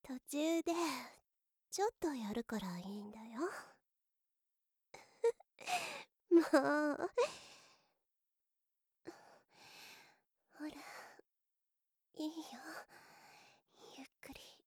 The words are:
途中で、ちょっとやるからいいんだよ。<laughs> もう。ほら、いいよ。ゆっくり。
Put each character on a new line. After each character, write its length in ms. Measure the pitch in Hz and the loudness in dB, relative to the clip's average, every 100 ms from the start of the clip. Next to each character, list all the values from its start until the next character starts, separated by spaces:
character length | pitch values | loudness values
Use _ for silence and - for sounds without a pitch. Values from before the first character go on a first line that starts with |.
途 100 | - 254 - | -10 -12 -4
中 320 | 285 320 339 | 2 4 4
で、 100 | 330 339 330 262 247 - _ _ _ _ _ | 4 2 2 0 -8 -18 _ _ _ _ _
ち 100 | - | 0
ょ 60 | 415 | 0
っ 20 | - | 2
と 160 | 339 | -2
や 180 | 269 208 | 0 -2
る 120 | 220 | -2
か 160 | - 220 | -2 -4
ら 180 | 190 175 | -2 -6
い 40 | |
い 200 | 190 208 | -8 -10
ん 80 | 208 | -10
だ 80 | 220 | -14
よ。 320 | 226 226 359 - - - _ _ _ _ _ _ _ _ _ _ _ | -12 -4 -4 -4 -12 -20 _ _ _ _ _ _ _ _ _ _ _
<laughs> 420 | - - _ 466 - - - - 719 - - - _ _ | -20 -20 _ 2 2 -20 -12 -2 -2 -2 -8 -14 _ _
も 80 | 339 | 8
う。 40 | |
ほ 160 | 311 294 277 294 302 285 370 - 571 - - - - _ _ _ _ _ _ _ _ _ _ _ _ _ - - - - _ - - - - - - _ _ _ _ - | 10 6 6 4 2 0 0 2 2 0 -16 -20 -20 _ _ _ _ _ _ _ _ _ _ _ _ _ -18 -18 -20 -20 _ -20 -20 -20 -18 -20 -20 _ _ _ _ -8
ら、 80 | 302 285 - - - - _ _ _ _ _ _ _ _ _ | -8 -8 -12 -14 -14 -18 _ _ _ _ _ _ _ _ _
い 120 | - 311 | -6 -6
い 20 | |
よ。 60 | 320 - 233 320 320 - - - - - - - - _ _ - - | -6 -12 -12 -12 -14 -14 -20 -20 -20 -20 -20 -20 -20 _ _ -20 -18
ゆ 60 | |
っ 20 | 269 _ | -18 _
く 120 | - | -16
り。 80 | - - - | -16 -16 -20